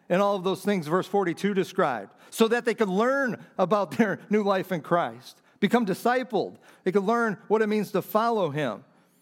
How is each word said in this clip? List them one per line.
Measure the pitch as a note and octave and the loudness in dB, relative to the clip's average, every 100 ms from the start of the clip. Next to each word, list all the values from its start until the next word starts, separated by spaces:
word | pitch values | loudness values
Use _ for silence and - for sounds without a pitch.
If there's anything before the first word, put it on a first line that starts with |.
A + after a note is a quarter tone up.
| - | -2
in | F3+ | 2
all | G3+ G3+ | 2 0
of | |
those | F3+ E3+ | -2 -2
things | G3+ G3+ D3 | -2 -2 0
verse | F3+ - | -2 0
forty-two | G3+ F3+ D#3 G3+ | 0 -2 -2 -2
described, | G3 E3+ - D#3+ A#2 G2 - - | -2 -2 0 0 0 -8 -18 -6
so | - A3+ | 0 2
that | A#3 | 2
they | A#3 | 0
could | G#3+ G#3 | 0 0
learn | F#3 A#3+ C#4 C4 D#3+ - - | 2 2 0 -2 -4 -8 -4
about | F#3 G#3 F#3+ | 0 0 0
their | - A3 D#3 - | 0 0 -2 -2
new | G#3 | 0
life | G3 F#3+ - | 2 0 -2
in | F3 | -6
Christ, | - F3 C#3 A#2 - - _ _ | 0 0 0 -6 -18 -20 _ _
become | G3 A#3 | 2 2
discipled. | G3+ E3+ A3+ B3+ B3+ G3 G2 - - - | 2 0 0 0 -2 -4 -4 -8 -20 -8
They | F#3+ | -2
could | G3+ | 0
learn | F#3+ A#3 A3+ F3+ - | 2 2 0 -4 0
what | A3 | 0
it | G#3+ | 2
means | G#3+ G3 | 0 -2
to | F#3 | -4
follow | - G#3+ A#3 A3 E3 | 0 0 0 0 -2
him. | C#3+ C3+ G2 - _ _ _ | -2 -4 -6 -12 _ _ _